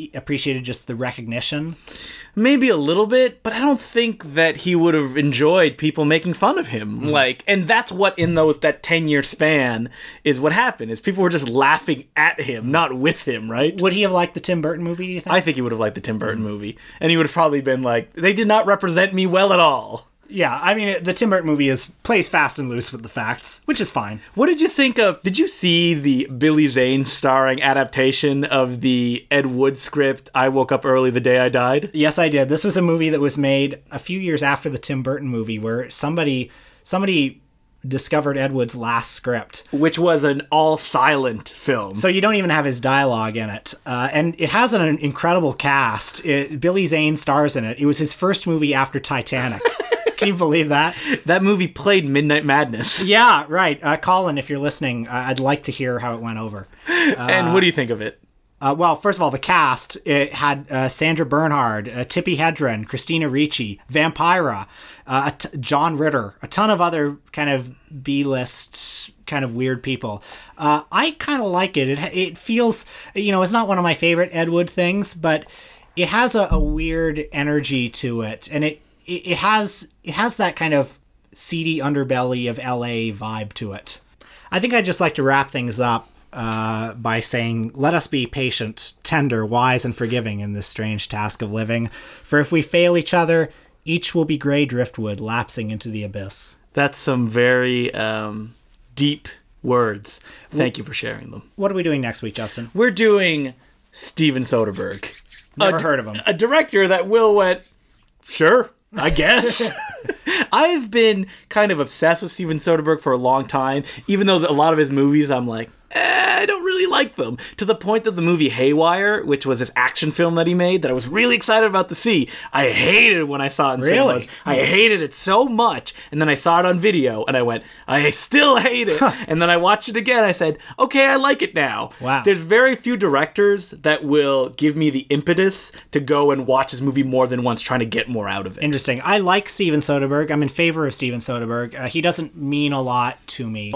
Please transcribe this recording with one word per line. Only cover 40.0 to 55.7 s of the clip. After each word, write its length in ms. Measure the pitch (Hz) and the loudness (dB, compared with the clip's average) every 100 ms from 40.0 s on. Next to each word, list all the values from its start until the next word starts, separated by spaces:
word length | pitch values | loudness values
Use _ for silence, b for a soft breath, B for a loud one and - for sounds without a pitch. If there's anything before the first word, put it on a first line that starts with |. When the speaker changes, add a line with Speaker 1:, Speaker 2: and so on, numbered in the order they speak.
| 175 156 | 2 4
Speaker 2:
an 220 | 143 139 - | 2 0 0
all-silent 1000 | 151 156 156 - 135 135 143 127 113 - | 2 4 2 0 2 4 2 0 -4 -12
film. 440 | - - 123 101 | -8 -2 -2 -2
Speaker 1:
So 140 | 98 185 | 0 0
you 120 | 190 | 2
don't 140 | 208 | 2
even 160 | 214 180 | 2 2
have 140 | 151 | 2
his 160 | 143 123 | 0 -2
dialogue 560 | 127 135 135 113 110 110 | 0 2 2 0 -2 -4
in 140 | 107 | -6
it. 240 | 104 - - - | -8 -10 -10 -6
Uh, 220 | 123 127 | -4 -2
and 220 | 151 165 165 | 0 0 -2
it 100 | 156 | 0
has 220 | 208 226 | 2 2
an 260 | 214 160 147 | 2 2 0
incredible 540 | 147 135 165 180 151 | -2 0 2 2 0
cast. 720 | 123 143 139 123 104 - - | 0 2 2 2 0 -2 -2
It, 360 | 170 139 139 147 | -2 -2 -2 -2
Billy 260 | 165 190 175 | 0 0 0
Zane 300 | 156 151 151 | 2 2 0
stars 400 | - 143 147 139 | 0 2 2 0
in 80 | |
it. 140 | 113 123 | -4 0
It 80 | 143 | 0
was 120 | 147 | 2
his 140 | 151 | -2
first 340 | - 185 190 180 | 0 0 0 -2
movie 280 | 160 147 | 0 0
after 240 | 135 135 139 | 0 0 -2
Titanic. 640 | - 135 - 135 123 113 466 | -4 -6 -4 -4 -4 -2 -4
Speaker 2:
<laughs> 500 | - - 466 453 - | -2 -4 -2 -2 0
Speaker 1:
Can 120 | 202 | 0
you 60 | |
believe 340 | 180 165 160 151 | 2 2 2 2
that? 260 | 143 165 - 302 269 156 | 2 2 -2 -4 -4 0
Speaker 2:
That 160 | 185 | 2
movie 240 | 196 202 180 | 4 2 0
played 380 | - 202 196 143 | -2 2 2 2
Midnight 360 | 143 151 147 | 0 2 2
Madness. 580 | 147 139 139 113 - - | 2 2 2 -2 -2 0
Speaker 1:
Yeah, 420 | 190 208 240 165 147 | 4 6 6 6 2
right. 340 | 170 180 143 | 0 0 0
Uh, 140 | 151 156 | -2 0
Colin, 420 | - 185 180 143 | 2 2 2 -2
if 100 | 131 | -4
you're 120 | 143 | -4
listening, 480 | 143 - 139 120 117 | -2 -2 -4 -4 -6
uh, 160 | 123 127 | -6 -2
I'd 140 | 127 | -2
like 240 | 131 147 | 0 0
to 80 | - | -4